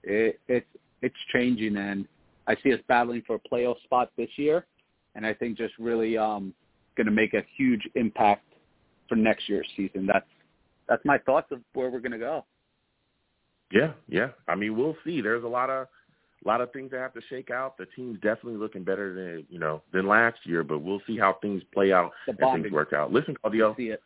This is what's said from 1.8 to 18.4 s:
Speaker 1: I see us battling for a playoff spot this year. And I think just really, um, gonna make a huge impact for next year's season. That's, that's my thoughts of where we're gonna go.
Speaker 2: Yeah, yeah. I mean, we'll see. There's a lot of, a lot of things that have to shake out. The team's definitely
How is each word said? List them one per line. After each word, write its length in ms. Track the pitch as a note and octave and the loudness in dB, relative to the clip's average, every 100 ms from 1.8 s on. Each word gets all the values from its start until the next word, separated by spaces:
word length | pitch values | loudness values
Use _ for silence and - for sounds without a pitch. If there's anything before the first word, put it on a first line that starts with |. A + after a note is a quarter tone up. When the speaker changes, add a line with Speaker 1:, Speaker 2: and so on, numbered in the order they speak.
| G2+ G2 G2 _ _ _ - | -4 -6 -8 _ _ _ -2
Speaker 1:
I 100 | A2+ | 0
see 100 | C3+ | 2
us 60 | A2+ - | 2 2
battling 340 | B2 A#2+ A#2+ A2 | 2 2 -4 -4
for 100 | A2 | -6
a 40 | |
playoff 420 | - B2 B2 A#2 | -2 -2 0 -2
spot 280 | _ B2 B2 - | _ 0 0 -4
this 120 | A#2 - | -8 -2
year. 300 | D3 E3 - _ _ _ _ | 0 0 -2 _ _ _ _
And 120 | - A2 | -6 -6
I 80 | |
think 240 | G#2 A#2+ G#2+ | -4 -6 -4
just 160 | A2+ - | -6 -6
really, 400 | A#2 A#2 A2+ A2 | -2 0 0 0
um, 360 | G#2+ G#2 F#2+ - _ _ _ - | 0 -2 -8 -12 _ _ _ -2
gonna 140 | A2 | 2
make 220 | G#2+ A2 | 4 4
a 100 | G#2+ - - | 2 -4 0
huge 300 | C3 A#2 - C3 | 2 2 -2 -2
impact 500 | A2+ - G#2+ G#2 _ _ _ _ _ _ _ | -2 4 4 4 _ _ _ _ _ _ _
for 60 | A2+ | 2
next 320 | A2 G#2 - | 4 2 0
year's 180 | G2+ - - | -4 -4 -6
season. 300 | G2 F#2+ F#2+ | -6 -4 2
That's, 200 | G2 - _ _ _ _ _ - | 2 0 _ _ _ _ _ -2
that's 160 | A#2+ | 0
my 140 | C#3+ C#3 | 2 2
thoughts 320 | - C#3+ - | 4 0 0
of 80 | B2+ _ | -14 _
where 160 | - B2+ | -6 -4
we're 100 | B2 | -4
gonna 180 | B2 A#2 | -6 -6
go. 280 | A#2 D3+ - _ _ _ _ _ _ _ _ _ _ _ _ | -6 -6 -8 _ _ _ _ _ _ _ _ _ _ _ _
Speaker 2:
Yeah, 180 | G2+ D#3 C#3+ - | 2 2 -4 -4
yeah. 220 | F2+ B2+ - - | -2 -2 -6 -6
I 80 | F2 | -2
mean, 220 | G#2 A2 | -2 0
we'll 180 | D3 D#3 D3+ | -2 -4 -6
see. 140 | E3+ | -4
There's 240 | G#2 A#2 | 0 -2
a 40 | A#2 | -2
lot 220 | B2 C3 | -2 -2
of, 180 | C3+ B2+ _ _ _ _ _ | -4 -8 _ _ _ _ _
a 40 | G2 | 0
lot 140 | A#2 | 0
of 100 | B2 | 0
things 200 | C3+ C3 | -6 -10
that 80 | B2+ | -8
have 140 | B2+ A#2 | -10 -12
to 60 | - | -12
shake 220 | B2+ C3 | -12 -8
out. 260 | B2 C3+ - | -6 -6 -10
The 100 | F#2 | -16
team's 280 | - B2+ G#2 | -12 -12 -2
definitely 340 | G#2 A#2 | -2 -2